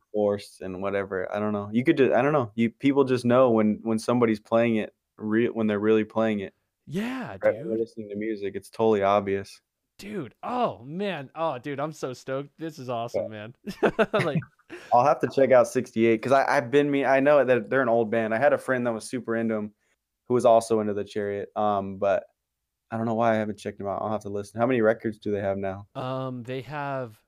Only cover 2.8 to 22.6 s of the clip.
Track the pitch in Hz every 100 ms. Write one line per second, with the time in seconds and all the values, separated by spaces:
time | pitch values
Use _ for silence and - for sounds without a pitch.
2.8 | 139 139 131 127 123 123 131 113 107 104
3.8 | 113 110 - 123 117 107 - 113 117 110
4.8 | - _ _ - 107 110 117 113 110 104
5.8 | 107 110 107 113 113 104 95 - _ _
6.8 | - 156 233 262 185 98 104 107 113 113
7.8 | 113 - 104 101 110 107 98 104 - -
8.8 | 113 107 98 101 98 98 98 - _ _
9.8 | _ - 202 214 135 - 196 247 220 101
10.8 | 120 165 202 160 135 156 165 127 147 135
11.8 | 151 151 143 123 - 135 143 - 160 151
12.8 | 127 120 117 - 92 107 107 - - -
13.8 | - - 208 214 165 156 - _ _ 349
14.8 | - 120 135 160 131 - 135 127 113 131
15.8 | 110 113 113 110 123 135 - 139 127 139
16.8 | 147 139 127 135 135 147 127 123 104 127
17.8 | 123 117 113 113 110 113 143 131 - 127
18.8 | 120 113 - 131 113 113 113 110 104 -
19.8 | _ _ _ _ - 123 117 113 113 110
20.8 | 104 101 101 107 101 101 95 - 107 101
21.8 | 98 98 101 92 - _ _ _